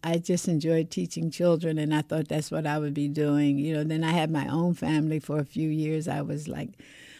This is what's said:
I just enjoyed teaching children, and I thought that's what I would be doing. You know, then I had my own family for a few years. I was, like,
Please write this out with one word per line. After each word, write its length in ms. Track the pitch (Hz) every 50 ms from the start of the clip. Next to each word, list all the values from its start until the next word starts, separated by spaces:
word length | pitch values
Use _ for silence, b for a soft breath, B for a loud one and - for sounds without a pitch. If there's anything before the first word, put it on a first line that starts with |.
| -
I 140 | 165 170 170
just 300 | 170 - 180 175 - 185
enjoyed 420 | 170 151 147 160 165 165 165 165
teaching 400 | - 190 175 160 - 165 165 165
children, 480 | - - 175 175 170 160 165 160 156 156
and 160 | 151 151 156
I 80 | 151
thought 280 | 151 - 165 160 147 -
that's 200 | 151 156 151 -
what 160 | 165 156 151
I 140 | 147 147 151
would 140 | 151 147 143
be 160 | 143 147 143
doing. 500 | 143 143 147 147 143 147 147 143 143 139
You 140 | 143 160 160
know, 80 | 151 151
then 200 | 156 160 160 160
I 80 | 160
had 200 | 170 165 156 156
my 160 | 160 147 135 -
own 260 | - 165 170 175 170
family 460 | - - - 156 151 151 156 160 156
for 180 | - - 147 151
a 80 | 143
few 240 | - - - 156 156
years. 380 | 151 156 151 151 156 156 156 143
I 140 | 139 151
was, 260 | 143 - 151 147 151 -
like, 220 | - 143 - - - B B B B B B B B B